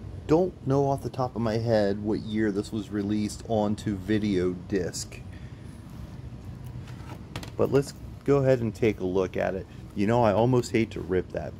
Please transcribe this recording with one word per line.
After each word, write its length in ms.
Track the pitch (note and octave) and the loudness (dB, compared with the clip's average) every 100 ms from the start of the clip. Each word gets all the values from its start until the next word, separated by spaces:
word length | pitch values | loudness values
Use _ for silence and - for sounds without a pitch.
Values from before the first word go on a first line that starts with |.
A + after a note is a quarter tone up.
| - - - | -8 -10 4
don't 400 | D#3+ F#3 - C3 | 4 4 0 0
know 200 | C3+ C#3 | 2 2
off 180 | C#3 | 0
the 40 | A#2+ | -2
top 280 | - B2+ G#2+ | -2 -2 0
of 40 | |
my 180 | A2+ A2+ | 0 0
head 440 | A#2 A2 G2+ G#2 | 4 4 4 2
what 160 | G#2+ F#2 | 0 -2
year 320 | A2 G#2+ A2 | 0 0 2
this 220 | F#2+ G2+ | 2 -2
was 180 | A2+ F#2 | -4 -4
released 540 | G#2 G2+ G#2+ G#2 - - | -2 0 0 -2 -4 -2
onto 480 | A2 G#2 G#2+ A2+ | 0 2 0 -2
video 600 | G2 F#2 G#2+ G#2 F2+ F2+ F2+ F2 | -2 0 2 2 2 0 -2 -2
disc. 540 | G2 D#2+ - - - - - - - - - - - - - - - - - - - - - - - - - - - | -2 -2 -6 -10 -12 -14 -14 -14 -14 -14 -16 -14 -14 -14 -14 -14 -12 -12 -12 -12 -12 -12 -12 -12 -14 -12 -12 -8 0
But 140 | G#2+ | 4
let's 240 | C3+ C#3 - - - | 4 2 -6 -14 -4
go 140 | - C#3+ | 2 4
ahead 200 | C3 B2+ | 6 4
and 160 | A2+ | 2
take 240 | - A2+ G2 | 2 2 2
a 80 | F#2 | 0
look 300 | F#2+ F#2 G2 | 2 0 0
at 180 | F#2 | -2
it. 140 | F#2 - - - | -2 -8 -14 -8
You 140 | G#2 G2+ | 0 2
know, 160 | A#2+ | 6
I 80 | A2+ | 6
almost 400 | G2 A#2+ B2+ - | 6 4 4 2
hate 180 | A2+ A2 | 0 0
to 100 | F#2 | -2
rip 300 | E2+ F#2 - | 0 0 0
that 240 | F2 C#2+ | -6 -8